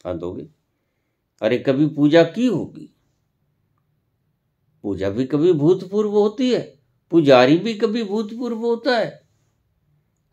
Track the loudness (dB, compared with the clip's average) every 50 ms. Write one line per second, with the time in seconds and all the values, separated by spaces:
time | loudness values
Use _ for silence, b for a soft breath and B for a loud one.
0 | -10 -10 -8 -8 -8 -10 -10 -12 -16 -18 _ _ _ _ _ _ _ _ _ _
1 | _ _ _ _ _ _ _ -4 -2 -2 -2 0 0 -2 0 0 0 0 0 0
2 | 2 4 6 4 4 4 0 -2 -2 -2 -2 -2 -6 -8 -12 -20 -20 -20 _ _
3 | _ _ _ _ _ _ _ _ _ _ _ _ _ _ _ _ _ _ _ _
4 | _ _ _ _ _ _ _ _ _ _ _ _ _ _ _ _ -8 -8 -6 -4
5 | -4 -6 -4 -4 -4 -2 -2 0 2 2 2 2 2 2 2 0 -2 -6 -4 -4
6 | -4 0 0 0 0 0 -2 -2 -2 -2 -2 -2 -4 -8 _ _ _ _ _ _
7 | _ 0 0 2 6 8 8 8 8 6 4 2 2 -2 -4 -2 -2 -2 -2 -4
8 | -6 -4 -4 -6 -6 -6 -10 -10 -8 -8 -6 -4 -4 -4 -4 -2 -2 -2 -2 -2
9 | -2 -4 -8 -16 _ _ _ _ _ _ _ _ _ _ _ _ _ _ _ _
10 | _ _ _ _ _ _